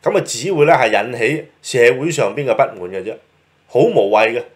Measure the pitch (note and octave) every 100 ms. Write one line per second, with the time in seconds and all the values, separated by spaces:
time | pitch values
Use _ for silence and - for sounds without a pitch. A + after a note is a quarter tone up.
0 | - - C#3 A#2 D#3+ E3+ D3 E3 A#2 G#2
1 | A2+ A#2+ A#2 D#3 - _ - B2+ A#2+ C3
2 | D#3 C#3+ G#2 A2 C3+ A2+ C3+ G#2 F2+ F#2+
3 | F#2+ A2+ _ _ _ _ _ A#2+ D3+ E3+
4 | G2+ G#2+ A2+ A#2+ -